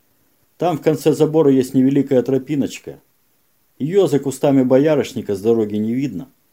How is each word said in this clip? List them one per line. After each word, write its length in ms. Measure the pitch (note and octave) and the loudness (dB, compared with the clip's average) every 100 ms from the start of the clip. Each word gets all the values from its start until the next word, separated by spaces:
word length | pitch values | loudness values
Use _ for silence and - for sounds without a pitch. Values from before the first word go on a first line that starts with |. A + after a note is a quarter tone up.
| _ _ _ _ _ _ | _ _ _ _ _ _
Там 200 | E3+ D#3 | -6 -2
в 40 | |
конце 300 | D#3+ D3+ D#3+ | -2 0 0
забора 400 | D#3 D3+ D#3+ C#3+ | 0 2 2 2
есть 220 | C3 B2+ | 2 2
невеликая 480 | C3 C3 C#3 C3+ C3 | 0 2 2 2 0
тропиночка. 760 | C3+ C3 C3 D3 G2 - - C#3 _ _ _ _ _ _ _ _ | 0 -4 -4 -4 -4 -8 -18 -20 _ _ _ _ _ _ _ _
Ее 300 | D#3+ G3 E3 | -2 0 2
за 100 | C#3 | 0
кустами 460 | C#3 - D3 C#3 | -2 -2 0 2
боярышника 720 | B2+ C3 D#3 C#3+ G#2 A2+ G2 G2 | 4 4 4 0 -2 -8 -8 -4
с 40 | |
дороги 360 | G#2+ A#2 G#2 G#2 | 0 0 0 -2
не 180 | G#2+ | -4
видно, 340 | B2+ C#3 F2 D#2+ _ _ | -4 -6 -8 -14 _ _